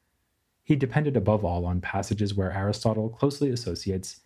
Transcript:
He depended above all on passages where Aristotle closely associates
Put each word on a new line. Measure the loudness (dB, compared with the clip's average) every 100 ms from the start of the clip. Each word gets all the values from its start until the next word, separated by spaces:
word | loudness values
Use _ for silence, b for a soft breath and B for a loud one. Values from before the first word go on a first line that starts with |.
| _ _ _ _ _ _
He | 0 2
depended | 2 0 2 2
above | 4 4 2
all | 0 0
on | -2
passages | -2 -4 -2 0 0
where | 0 -2
Aristotle | 0 -2 0 0 0 -2
closely | 0 0 2 0
associates | 0 -4 -6 -2 -4 -4 -14